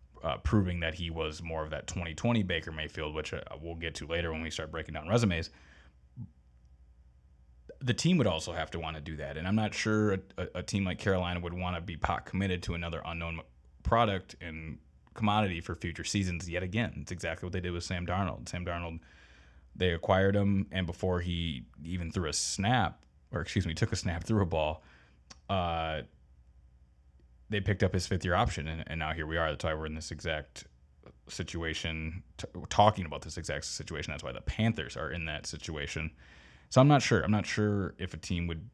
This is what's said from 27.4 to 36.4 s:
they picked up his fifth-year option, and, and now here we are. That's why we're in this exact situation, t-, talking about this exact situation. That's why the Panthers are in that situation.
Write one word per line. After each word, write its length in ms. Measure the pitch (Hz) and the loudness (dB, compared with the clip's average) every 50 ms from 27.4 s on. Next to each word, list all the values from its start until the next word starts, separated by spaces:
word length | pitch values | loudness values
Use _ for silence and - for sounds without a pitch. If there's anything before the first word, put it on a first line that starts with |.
| - - | -6 -2
they 120 | 107 101 | -2 0
picked 220 | 95 104 101 - 104 | 2 2 4 4 4
up 100 | 92 - | 4 4
his 140 | 92 - | 2 0
fifth-year 260 | - 95 90 - 90 87 | 0 0 0 2 4 4
option, 340 | 95 120 - - - 73 | 4 4 4 2 -2 -4
and, 160 | 80 80 80 - | -4 -4 -6 -6
and 120 | - 80 82 | -6 -4 -2
now 140 | 80 78 80 | -2 -2 -2
here 140 | 80 78 | -4 -4
we 100 | 78 80 | -2 0
are. 140 | 85 82 78 | 2 2 2
That's 120 | 76 - - | 0 0 0
why 120 | 82 78 | -2 0
we're 100 | 78 78 | -2 -2
in 80 | 78 78 | -4 -6
this 160 | 80 80 - | -8 -8 -8
exact 560 | 87 76 - 85 78 76 71 - - - - - - _ - - _ - - - - _ _ | -10 -6 -4 -2 -2 -4 -6 -8 -14 -18 -18 -18 -20 _ -20 -20 _ -20 -20 -20 -20 _ _
situation, 960 | - - - 87 - - 85 82 82 78 - - 85 80 80 80 82 87 92 - - - | -10 -8 -8 -6 -6 -4 -4 -2 -2 -2 -2 -2 -4 -4 -4 -4 -6 -6 -8 -12 -14 -12
t-, 100 | - - - - 87 - - | -12 -12 -10 -10 -10 -8 2
talking 360 | - - 104 107 107 - 87 | 4 6 8 8 6 4 0
about 160 | 76 73 71 | -4 -6 -6
this 160 | - 78 - | -6 -8 -8
exact 280 | 87 80 - 71 73 - | -6 -4 -4 -4 -4 -4
situation. 460 | - - - - - 82 73 73 - | -6 -6 -8 -8 -6 -6 -6 -6 -6
That's 120 | 73 71 - | -6 -6 -6
why 80 | 65 | -8
the 100 | 62 - | -8 -6
Panthers 560 | - - - - 110 113 107 - 73 - - | -4 -4 0 2 2 2 2 0 -4 -6 -6
are 140 | - 80 73 | -6 -4 -4
in 140 | 69 87 80 | -4 -4 -4
that 200 | 78 76 76 - | -4 -4 -4 -6
situation. 640 | - - 73 - - 80 73 71 73 - 80 78 82 - - - - - - | -6 -8 -8 -6 -6 -4 -4 -4 -4 -4 -4 -4 -6 -8 -12 -20 -20 -20 -20